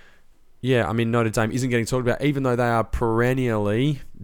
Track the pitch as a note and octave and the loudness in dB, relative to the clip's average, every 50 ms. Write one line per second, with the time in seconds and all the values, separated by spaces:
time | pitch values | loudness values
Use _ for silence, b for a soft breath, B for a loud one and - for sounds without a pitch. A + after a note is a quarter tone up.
0 | B B B B B B - - - - - - - B2 C3 A#2+ G#2 D#2 A2 A#2 | B B B B B B -20 -20 -20 -20 -16 -6 -2 0 2 2 2 0 0 0
1 | A#2 A2+ A#2 A#2+ A#2 A2 G#2 A#2+ A2 A2 - B2 B2+ C3 A#2+ A#2 A2+ - C3 B2+ | 0 0 2 2 0 0 0 0 0 0 0 -2 -2 0 0 -2 0 0 -2 -2
2 | A#2+ B2 A2+ - C3+ D3 C#3+ C#3 C3+ B2+ A#2+ A#2+ B2 A#2+ A#2 A2+ A2 - - - | 0 0 -2 0 0 0 0 0 0 0 0 0 2 2 2 0 0 -2 -2 -2
3 | A#2+ A2+ A2+ A2+ A#2+ B2 B2+ C3 B2+ A#2+ A2+ G#2+ G#2 G2+ G#2 A2+ C3+ D3+ D3 B2 | 0 0 2 2 2 2 2 0 0 0 0 0 0 0 0 2 0 0 0 -2
4 | - - - - | -6 -12 -16 -16